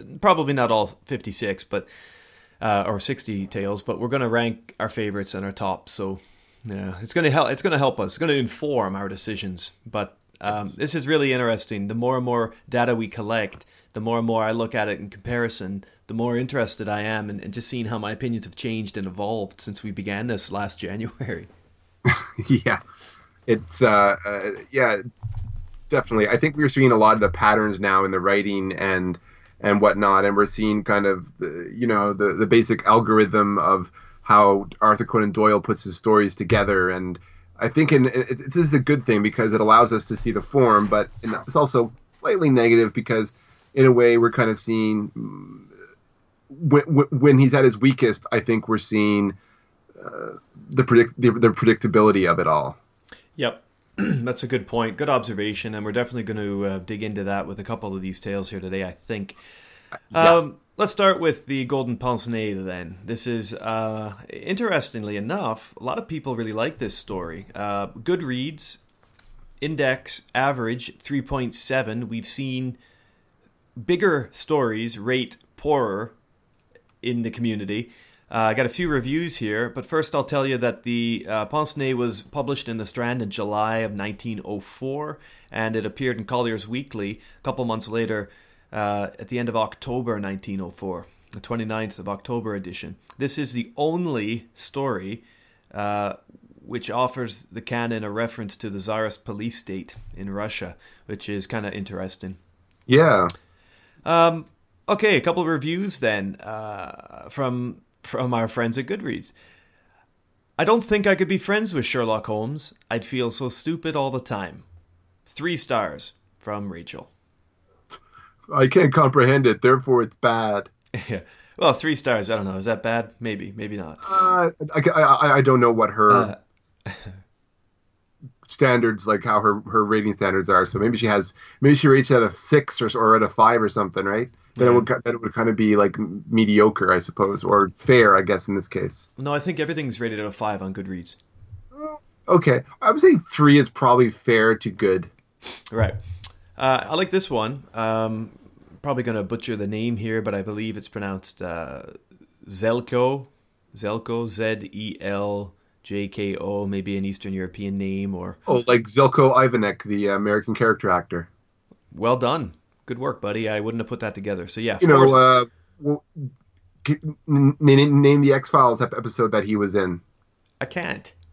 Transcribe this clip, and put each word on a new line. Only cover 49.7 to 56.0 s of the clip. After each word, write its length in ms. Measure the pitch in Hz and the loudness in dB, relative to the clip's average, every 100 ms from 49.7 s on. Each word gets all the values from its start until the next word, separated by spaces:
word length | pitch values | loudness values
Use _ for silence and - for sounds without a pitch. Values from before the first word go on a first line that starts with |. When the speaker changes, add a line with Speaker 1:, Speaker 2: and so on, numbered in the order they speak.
| _ _ - | _ _ -20
Speaker 2:
uh, 280 | - - 57 - _ - - | -16 -12 -12 -14 _ -20 -8
the 120 | 131 | -2
predict-, 340 | 135 117 117 - | 4 6 6 4
the, 100 | 120 | 2
the 180 | 110 113 | 6 4
predictability 800 | 92 110 113 113 107 107 98 87 | 4 2 2 4 6 6 6 4
of 80 | 85 | 2
it 60 | 82 | 2
all. 280 | 76 65 - _ _ _ - _ - | 0 0 -8 _ _ _ -20 _ -6
Speaker 1:
Yep. 260 | 123 - _ _ | -6 -6 _ _
<clears throat> 160 | _ - | _ -6
That's 460 | 202 143 120 123 | -2 -2 -4 -6
a 40 | 117 | -4
good 200 | 123 98 | -4 -2
point. 300 | 117 113 90 | -2 -2 -4
Good 120 | - | 0
observation. 640 | 131 120 101 104 104 113 | 0 -2 -6 -6 -6 -8
And 100 | 107 | -8
we're 80 | 104 | -4
definitely 300 | 110 | -4